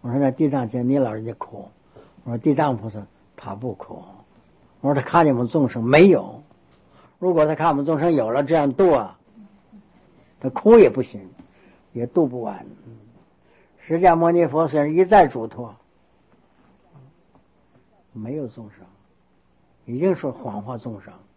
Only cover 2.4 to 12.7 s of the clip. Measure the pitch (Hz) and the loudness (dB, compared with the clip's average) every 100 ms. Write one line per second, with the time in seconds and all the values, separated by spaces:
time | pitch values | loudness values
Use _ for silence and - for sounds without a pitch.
2.4 | 156 139 151 117 110 104 101 _ _ - | -2 0 0 -4 -8 -14 -18 _ _ -20
3.4 | - 101 123 - - - - - _ _ | -16 -12 -12 -12 -16 -20 -20 -20 _ _
4.4 | _ _ _ _ 139 139 - 170 156 123 | _ _ _ _ -4 -2 0 2 4 2
5.4 | 120 160 131 120 113 143 196 143 95 - | 0 0 -2 -2 2 6 6 6 0 -18
6.4 | - _ _ _ _ _ _ _ 180 165 | -20 _ _ _ _ _ _ _ -2 2
7.4 | 151 151 165 143 143 156 170 151 110 127 | 2 2 0 0 -2 0 0 0 0 -2
8.4 | 143 165 143 123 185 139 98 - _ - | 0 2 0 2 4 4 0 -12 _ -20
9.4 | - _ _ - _ _ _ _ _ _ | -20 _ _ -20 _ _ _ _ _ _
10.4 | 131 - 208 233 151 117 123 104 95 - | -10 -2 6 8 8 4 -8 -10 -20 -20
11.4 | - _ _ _ _ 120 123 - 143 123 | -20 _ _ _ _ -10 -4 0 0 -2
12.4 | 110 95 101 | -10 -12 -18